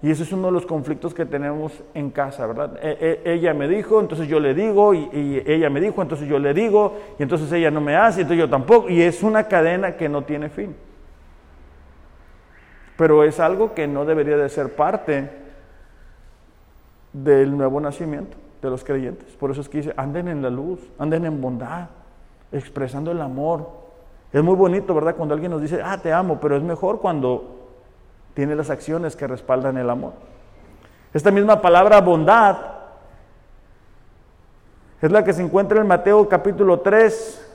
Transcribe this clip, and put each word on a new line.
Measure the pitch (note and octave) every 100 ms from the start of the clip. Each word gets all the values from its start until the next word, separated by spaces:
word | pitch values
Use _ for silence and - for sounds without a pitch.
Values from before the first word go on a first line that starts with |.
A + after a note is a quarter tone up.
Y | D3
ese | D#3
es | E3
uno | F#3+ F#3
de |
los | F3+ F3+
conflictos | D#3+ C3+ D3+ F3+
que | E3+
tenemos | D#3+ C#3+ C#3+ D3 D3+ D3+ -
en | - C#3+
casa, | B2+ C#3 C3+
¿verdad? | A#2 A2+ D3 -
E-, | D#3 D3 D#3+ E3
e-, | F3+
ella | E3+ E3
me | D3+ C#3+
dijo, | G3 G3+ G#3+
entonces | G3 D#3 D#3
yo | D#3
le | C#3+
digo, | C3+ G#3+ G3+ G#3
y, | F#3 D3
y | C#3+ C#3+ C#3 C3+
ella | D#3+ E3
me | C#3
dijo, | G3 G#3
entonces | F3+ D3+ C#3+
yo | C#3+
le | C#3+
digo, | C#3+ A3+ G#3 G#3 G#3+ - -
y |
entonces | C#3+ E3+ D3+
ella | E3+ D#3+
no | D3+
me | D3
hace, | D#3 A3+ F#3+
entonces | D#3 E3+
yo | D#3+
tampoco. | C#3 C3 A#3 G3+
Y | F3
es | E3+ E3+
una | G#3+ G#3+
cadena | G#3+ F#3+ D#3+ F3+ F#3+ D#3+
que | D#3+
no | D3
tiene | C#3+ D3 D3+
fin. | D3 G3+ D3 - - - - - - _ - - - - - - - - - _ - - - - -
Pero | D#3+ D3+
es | D3+ D3
algo | E3 F#3 A3
que | G#3+ D3
no | C#3+
debería | D3 D#3 D3 D3
de | C#3
ser | C#3 C3+
parte | - D3+ - - C#3+ C#3 - - - - - - - - - - _ _ _ _ _ _ _ _
del | C#3+ C3+ C#3 C#3 C#3
nuevo | C3+ C#3
nacimiento | D3+ C#3 E3 D3 G3 - - -
de | C3+
los | B2+
creyentes. | - C#3 B2+ - -
Por | - C#3
eso | C3+
es | C#3
que | D3+
dice, | D3+ -
anden | C3+ D3 F3
en | D#3
la | C3
luz, | B2 D3+ F3+ - -
anden | C#3+ D#3+ E3+
en | D3
bondad, | C3 B2 - E3+ F3 - - _ - _ _
expresando | C#3+ C3 - C3+ C3+ D#3
el | E3+
amor. | C#3+ B2+ D3+ E3 - - - - - - _
Es | -
muy | D#3+ F#3
bonito, | F#3+ F#3 F#3+ E3
¿verdad?, | D#3
cuando | D#3+ D#3
alguien | D3+ F3+
nos | D#3+
dice, | D3 E3
"Ah, | F3 F#3+
te | E3+
amo", | D#3+ F#3 D3+
pero | D3+ C#3+
es |
mejor | E3 E3 F#3 G#3+
cuando | G#3 D#3+ B2+ B2 - - - - _ _ _ _ _
tiene | - C#3+
las | D3+ D3
acciones | C#3 - D#3+ E3+
que | - C#3
respaldan | B2+ - B2+ C3 C3
el | B2
amor. | A#2+ C#3+ - - - - - - - - _ _
Esta | D#3 D#3+
misma | G3+ G#3 G#3+
palabra | F3+ F3 F#3+ G#3
bondad | F3+ E3 D#3 A3+ G#3+ F#3+ - - - - - - - - _ - _ - _ - - _ _ _ _ _ _ - _ -
es | D#3
la | G3+
que | G3
se | E3+
encuentra | F3 E3+ G3 G#3+
en | G#3+
Mateo | F3 F#3+ G#3 G#3
capítulo | F#3+ G3 F#3 G3+ F3
tres | F#3 G#3 A3+ A3 - - -